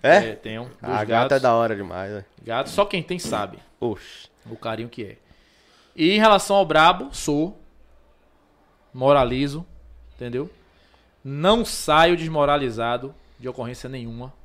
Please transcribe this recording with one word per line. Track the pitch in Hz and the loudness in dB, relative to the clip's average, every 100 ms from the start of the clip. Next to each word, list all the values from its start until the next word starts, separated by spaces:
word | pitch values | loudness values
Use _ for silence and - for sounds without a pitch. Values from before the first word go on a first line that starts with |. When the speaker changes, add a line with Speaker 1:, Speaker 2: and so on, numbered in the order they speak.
Speaker 1:
É? | 131 180 226 | 6 6 4
Speaker 2:
É, | 107 | -8
tenho | - 110 | -10 -12
dois | 123 - | -12 -14
Speaker 1:
Ah, | - 101 | -6 -4
gato | 107 | 0
Speaker 2:
gatos. | 113 131 139 | 0 2 2
Speaker 1:
é | |
da | 127 | 4
hora | 117 117 104 | 4 2 -2
demais, | 98 90 98 | -6 -8 -8
né? | 104 95 _ | -10 -14 _
Speaker 2:
Gato, | - 117 143 | -8 -6 -4
só | - 208 | -2 -2
quem | 190 | -2
tem | 156 180 | -6 -8
sabe | 117 113 98 87 _ _ | -6 -6 -6 -10 _ _
Speaker 1:
Oxe. | 117 104 - - - _ 117 | -6 -6 -12 -20 -20 _ -20
Speaker 2:
o | 113 | -12
carinho | 117 110 117 | -10 -8 -10
que | - | -12
é. | 104 110 _ _ _ _ _ _ _ - | -16 -16 _ _ _ _ _ _ _ 0
E | 156 | 2
em | 208 | 4
relação | 220 202 - 202 | 6 6 4 0
ao | 196 | 4
brabo, | 156 160 185 269 | 6 6 4 -4
sou. | - - 147 165 - - _ _ _ _ _ _ _ _ _ _ _ _ | -8 -4 -2 -2 -6 -20 _ _ _ _ _ _ _ _ _ _ _ _
Moralizo, | 127 131 143 123 127 143 147 175 - - - - - | -2 2 4 4 0 -4 -6 -14 -20 -20 -20 -20 -14
entendeu? | 120 123 156 - _ _ _ _ _ _ | -10 -8 -10 -16 _ _ _ _ _ _
Não | 135 143 175 226 220 | -12 -2 2 2 0
saio | - - 151 170 175 | -6 2 4 6 4
desmoralizado | 160 156 143 147 135 110 117 123 135 151 _ _ | -2 0 2 2 -2 -4 -4 -4 -6 -16 _ _
de | 123 | -14
ocorrência | 123 117 123 127 | -10 -10 -10 -14
nenhuma. | 135 117 117 123 - | -12 -12 -12 -16 -18